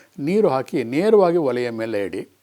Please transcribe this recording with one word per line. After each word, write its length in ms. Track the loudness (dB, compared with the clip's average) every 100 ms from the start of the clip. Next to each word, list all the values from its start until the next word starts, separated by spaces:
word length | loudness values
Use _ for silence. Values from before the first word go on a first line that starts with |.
| _ -8
ನೀರು 300 | -2 2 2
ಹಾಕಿ 340 | 0 -2 -4
ನೇರವಾಗಿ 540 | -2 0 4 4 4 2
ಒಲೆಯ 320 | 0 -2 -4
ಮೇಲೆ 340 | -4 -4 -4
ಇಡಿ. 260 | -4 -8 -12 _